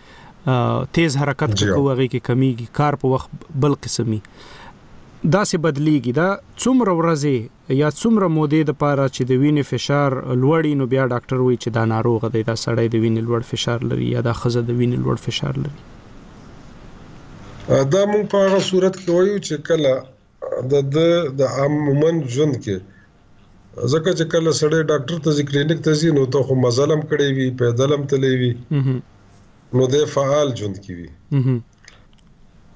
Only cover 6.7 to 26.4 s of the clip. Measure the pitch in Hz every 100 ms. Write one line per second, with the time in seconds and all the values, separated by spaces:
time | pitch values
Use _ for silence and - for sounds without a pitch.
6.7 | 262 208 170 165 156 147 127 113 - -
7.7 | 135 151 - 226 220 185 156 151 156 151
8.7 | 143 147 139 135 - 123 131 147 151 135
9.7 | 123 - 143 143 131 135 127 131 160 156
10.7 | 143 127 131 127 123 - 131 127 120 120
11.7 | 113 113 110 117 113 113 113 110 110 -
12.7 | 117 117 117 113 113 113 117 - 117 -
13.7 | 120 123 127 120 120 120 113 123 120 120
14.7 | 120 120 127 131 120 - - - 135 139
15.7 | 143 - - - - - - - - -
16.7 | - - - - - - - - - -
17.7 | 131 139 190 208 214 202 202 190 190 180
18.7 | 185 185 190 170 170 190 202 - 151 -
19.7 | 160 139 131 - - _ - - - 123
20.7 | 143 139 151 170 170 151 135 131 131 143
21.7 | 151 147 143 160 165 131 123 156 120 104
22.7 | 92 - - - _ _ - - - -
23.7 | - 123 160 185 165 160 165 160 143 151
24.7 | 160 156 147 127 170 160 147 143 139 147
25.7 | 156 160 151 165 147 127 139